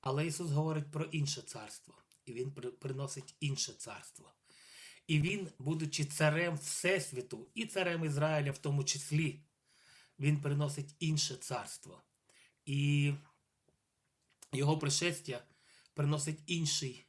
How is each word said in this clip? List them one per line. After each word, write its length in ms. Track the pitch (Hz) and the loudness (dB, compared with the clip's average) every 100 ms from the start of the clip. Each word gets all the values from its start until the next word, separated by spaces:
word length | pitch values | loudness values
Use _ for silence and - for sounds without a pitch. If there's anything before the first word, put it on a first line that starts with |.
Але 240 | 131 139 165 | 0 0 0
Ісус 260 | 151 170 | -2 0
говорить 400 | 143 160 156 147 | 2 2 0 -4
про 140 | 156 160 | -4 -4
інше 360 | 165 143 - | -2 -2 -2
царство, 540 | - 113 107 - - - _ - - | -8 -12 -10 -14 -16 -20 _ -20 -12
і 80 | |
він 180 | 120 131 | -6 -6
при-, 200 | 139 123 | -4 -8
приносить 640 | - 139 135 139 - - - | -6 -6 -4 -6 -8 -12 -6
інше 340 | 147 135 - | -4 -2 -4
царство. 580 | 110 - 110 - - - _ _ - - - - - - | -6 -12 -12 -14 -20 -20 _ _ -20 -20 -20 -20 -18 2
І 120 | 151 | 4
він, 300 | 160 202 180 - | 4 2 -4 -4
будучи 460 | 131 160 151 - 147 | -2 0 0 -2 -2
царем 500 | - 156 151 175 156 | 4 4 4 2 0
Всесвіту, 920 | - - 180 190 - 127 127 113 - | -2 0 2 2 0 -6 -8 -10 -10
і 120 | - 226 | -6 -4
царем 400 | 196 175 165 160 | 0 0 2 0
Ізраїля 460 | 143 156 151 143 | 2 2 2 0
в 60 | 139 | -2
тому 260 | 147 143 | 0 0
числі, 560 | 143 151 - 151 156 - - _ _ _ _ - - _ | 2 -2 2 2 2 -2 -16 _ _ _ _ -20 -20 _
він 220 | 143 147 | 2 2
приносить 540 | 147 143 147 147 143 - | 2 2 0 -2 -8 -4
інше 360 | 160 151 - 131 | 0 2 0 -2
царство. 680 | - 123 104 - - 90 _ _ _ - - _ - | -4 -4 -4 -10 -12 -20 _ _ _ -20 -20 _ -2
І 480 | 139 143 143 143 143 - _ _ _ _ _ _ _ _ _ _ _ - | 2 4 6 4 0 -8 _ _ _ _ _ _ _ _ _ _ _ -6
його 240 | 135 143 156 | 2 4 4
пришестя 680 | 151 143 175 160 - 123 - _ _ - _ | 2 2 2 0 -4 -8 -8 _ _ -20 _
приносить 500 | - 143 151 143 151 - | 0 2 2 0 -4 -2
інший 600 | 170 151 - 131 120 | 0 2 0 -2 -8